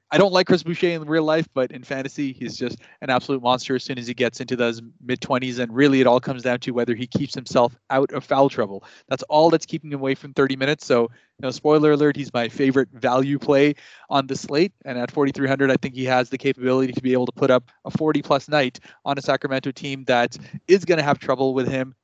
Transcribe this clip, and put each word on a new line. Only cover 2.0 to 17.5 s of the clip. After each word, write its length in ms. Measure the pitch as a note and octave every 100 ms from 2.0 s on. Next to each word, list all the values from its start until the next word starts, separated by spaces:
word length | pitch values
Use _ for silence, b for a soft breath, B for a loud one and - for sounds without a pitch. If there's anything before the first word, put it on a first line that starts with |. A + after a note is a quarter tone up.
| C3+ - C#3+
he's 240 | B2 A#2+ B2
just 220 | B2 A2 b b
an 100 | -
absolute 320 | B2+ - C3+
monster 320 | A#2+ B2 -
as 80 | C3
soon 160 | - C3
as 80 | A#2
he 80 |
gets 260 | A#2+ A#2+ -
into 140 | B2+
those 260 | B2+ A#2+ A2+ A#2 -
mid-twenties. 540 | B2 C3 - B2+ B2+ B2
And 160 | A#2+
really, 260 | A2+ C#3+ C3+
it 60 | B2
all 140 | B2
comes 240 | C3 B2+
down 160 | B2+ B2
to 100 | -
whether 240 | A#2+ A#2+
he 140 | A2+ B2
keeps 260 | - C#3
himself 400 | - B2 - A#2+ B2 -
out 220 | C3+ C#3
of 100 | C#3+
foul 260 | - C3+ C#3
trouble. 360 | - G#2 G2 B B _
That's 160 | C3
all 260 | - D3+ D#3+
that's 160 | D#3+ -
keeping 240 | D#3+ D3+
him 80 | C#3+
away 160 | C3+
from 200 | C3+ C#3+
thirty 200 | C3+ C#3
minutes. 320 | C3 C3+ D3+ -
So, 240 | B2 A#2 A#2 b -
you 100 | C3
know, 20 |
spoiler 400 | A#2+ D#3 D3+ D3+
alert, 240 | D3 D3
he's 180 | C#3+ C3+
my 160 | C3 A#2
favorite 420 | - C3+ C3 C3
value 480 | B2 C3 B2 C3+ C#3+
play 340 | - C#3 D3 D3 B B -
on 200 | C#3+ C3+
the 80 | C3
slate. 360 | - C#3+ F#3+ -
And 120 | C#3+ B2
at 140 | A#2+
forty-three 380 | - C#3+ C3 C3+
hundred, 240 | C3+ C3+
I 40 | C3
think 180 | D3 B2+
he 80 |
has 260 | B2+ B2+ B2
the 80 | C3
capability 540 | C#3 C3 B2 C3 C3
to 100 | A#2+
be 100 | B2+
able 140 | B2+ B2
to 60 |
put 180 | - C#3